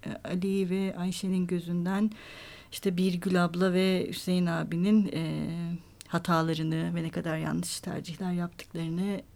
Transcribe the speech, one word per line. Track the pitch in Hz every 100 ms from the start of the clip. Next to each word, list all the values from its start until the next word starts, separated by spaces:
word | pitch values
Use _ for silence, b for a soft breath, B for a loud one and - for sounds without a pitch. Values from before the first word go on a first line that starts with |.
| -
e, | - -
Ali | 180 196 196 185
ve | 185 190 -
Ayşe'nin | 180 180 190 185 175
gözünden | 180 170 175 175 190 214 214 B B B B B
işte | - 196 175
Birgül | 185 175 185 185 175
abla | 170 190
ve | 180 190 185 -
Hüseyin | 175 - 180 175
abinin, | 165 160 165 185 214 196
e, | 156 160 156 151 165 170 170 B B -
hatalarını | 170 170 165 160 160 160 160 170 170
ve |
ne | 165
kadar | 175 165 160
yanlış | 160 160 175 -
tercihler | - 175 - 160 185
yaptıklarını | 175 170 - - 170 165 170 196 196 -